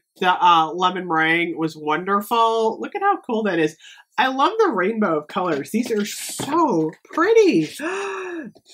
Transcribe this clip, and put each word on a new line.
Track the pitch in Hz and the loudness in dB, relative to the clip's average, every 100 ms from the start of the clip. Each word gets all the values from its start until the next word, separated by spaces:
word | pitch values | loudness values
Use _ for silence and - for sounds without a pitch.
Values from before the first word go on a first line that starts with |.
| _ _ | _ _
the, | 185 | 0
uh, | 180 175 165 160 | 4 4 4 2
lemon | 170 185 185 180 | 0 -2 -2 -2
meringue | 160 160 165 170 147 | 0 2 2 0 -2
was | 160 151 | -4 -4
wonderful. | 151 156 185 202 208 233 226 226 220 - | -2 -2 0 -2 0 2 2 2 0 -2
Look | 254 | -8
at | 403 | -2
how | 392 403 | 0 0
cool | - 220 | -2 -2
that | 214 170 | -2 0
is. | 156 - - - _ - | 0 -2 -16 -20 _ -2
I | 262 | -2
love | 262 294 440 | 2 0 2
the | 403 | 0
rainbow | 202 185 226 202 151 | 2 -2 0 0 0
of | - | -4
colors. | 196 180 143 139 | -4 -2 -4 -2
These | 220 - | -4 -2
are | 214 | -2
so | 208 - - - - 311 311 170 156 - _ | -4 -6 -12 -10 -4 0 2 2 -2 -6 _
pretty. | - 359 466 392 185 - - | -2 4 6 6 4 0 -4
<gasps> | 311 392 392 381 370 339 240 - _ | -8 -6 -6 -8 -10 -12 -14 -18 _